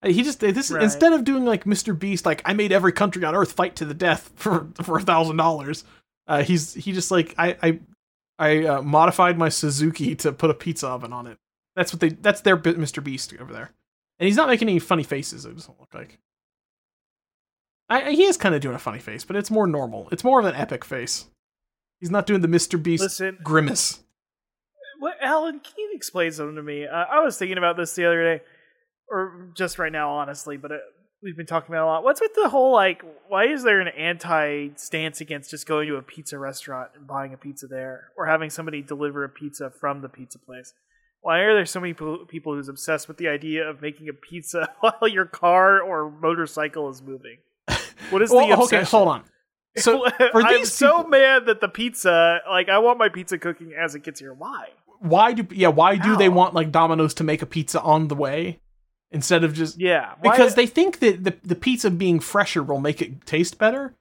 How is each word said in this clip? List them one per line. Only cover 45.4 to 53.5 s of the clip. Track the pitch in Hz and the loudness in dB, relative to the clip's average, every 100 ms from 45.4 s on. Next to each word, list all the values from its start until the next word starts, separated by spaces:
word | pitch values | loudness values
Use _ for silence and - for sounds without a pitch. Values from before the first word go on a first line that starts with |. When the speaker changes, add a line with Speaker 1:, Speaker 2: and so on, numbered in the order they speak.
| 175 180 190 196 | 4 6 6 6
Speaker 2:
or | 180 170 156 | 2 -4 -6
motorcycle | 151 160 170 160 - 151 156 143 | -2 -2 0 -4 -4 -6 -6 -8
is | 131 | -10
moving? | 135 131 120 120 _ _ - - - - - | -16 -16 -18 -20 _ _ -8 -6 -6 -16 -4
What | 190 | 0
is | 220 | 6
Speaker 1:
Well, | 247 - | 6 8
Speaker 2:
the | |
Speaker 1:
okay, | 214 240 208 | 6 4 2
Speaker 2:
obsession? | 185 226 | 4 4
Speaker 1:
hold | 185 | 4
on. | 131 - _ _ _ _ - | 2 -6 _ _ _ _ 0
So, | 233 233 247 | 2 4 2
Speaker 2:
<laughs> | - 247 | 2 4
Speaker 1:
for | 226 | 6
Speaker 2:
I'm | 226 | 6
Speaker 1:
these | 240 233 | 4 2
Speaker 2:
so | - 285 339 | 2 6 6
Speaker 1:
people | 339 | 6
Speaker 2:
mad | 277 269 269 233 | 6 6 6 4
that | 214 | 0
the | 202 | 0
pizza, | - 240 - 190 170 170 170 175 | -4 -8 -2 2 6 6 4 0
like, | 185 185 | -2 2
I | 196 | 4
want | 233 240 | 4 4
my | 220 | 2
pizza | - 180 180 | 0 -8 -6
cooking | 170 | -6